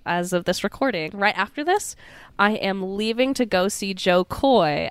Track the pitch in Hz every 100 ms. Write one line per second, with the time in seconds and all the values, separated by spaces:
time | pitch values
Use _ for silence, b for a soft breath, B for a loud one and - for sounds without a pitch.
0 | - 175 180 180 175 180 196 - 277 190
1 | 156 202 202 190 202 - 294 403 - -
2 | B B B - 202 214 196 190 190 196
3 | 220 226 262 277 233 185 190 - 196 185
4 | 196 180 185 - 277 240 160 151 165